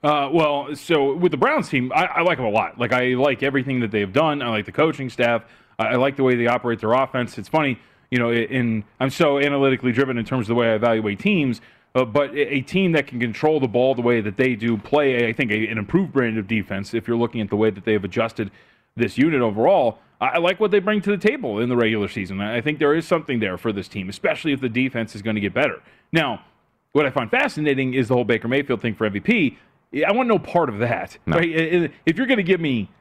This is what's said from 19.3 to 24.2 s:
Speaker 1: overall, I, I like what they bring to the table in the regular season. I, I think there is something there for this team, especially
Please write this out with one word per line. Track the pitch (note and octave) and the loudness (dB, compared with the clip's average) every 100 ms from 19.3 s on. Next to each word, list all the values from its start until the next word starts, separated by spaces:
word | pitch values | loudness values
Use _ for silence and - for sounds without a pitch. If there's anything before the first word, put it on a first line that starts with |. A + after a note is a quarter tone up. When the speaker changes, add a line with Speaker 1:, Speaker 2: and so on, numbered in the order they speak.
| D3 | 4
Speaker 1:
overall, | A#2+ G#2 B2+ F#3+ B2 - _ _ | 0 2 2 4 2 -2 _ _
I, | C3 | -2
I | B2 | 0
like | F3 F#3+ | 0 0
what | G#3+ | 2
they | G3+ | 2
bring | F#3+ G#3+ | 2 -2
to | G3 | 0
the | G3+ | 0
table | G#3 C#4+ E3+ G#2 | 0 -2 -4 -2
in | A#2+ | 0
the | B2 | 2
regular | A2+ A2 G2 | 2 2 -2
season. | - F#2 G2 | -4 -8 -6
I, | G#2 A#2 | -4 -4
I | |
think | A#2 D3+ | -4 0
there | D3 | 2
is | D#3 | 2
something | D#3+ E3+ D#3 B2 | 0 -2 -2 -2
there | G#2 F2+ | -2 -2
for | A#2 | -4
this | G2+ F2+ | -4 -6
team, | G#2+ F#2 | -10 -10
especially | G2+ | -10